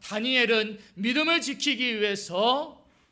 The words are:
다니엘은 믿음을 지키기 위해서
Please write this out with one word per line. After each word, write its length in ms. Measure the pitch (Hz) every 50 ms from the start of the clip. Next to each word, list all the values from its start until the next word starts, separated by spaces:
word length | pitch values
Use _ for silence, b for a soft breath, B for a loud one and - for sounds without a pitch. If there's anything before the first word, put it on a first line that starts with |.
| -
다니엘은 720 | - 208 214 220 254 262 254 240 220 233 220 220 220 208 B B B B
믿음을 440 | 175 202 233 254 302 311 320 339 339
지키기 600 | - 262 269 - - 285 262 220 254 247 226 214
위해서 840 | 208 208 202 202 - - 170 185 214 240 262 285 311 311 - - b b b b b b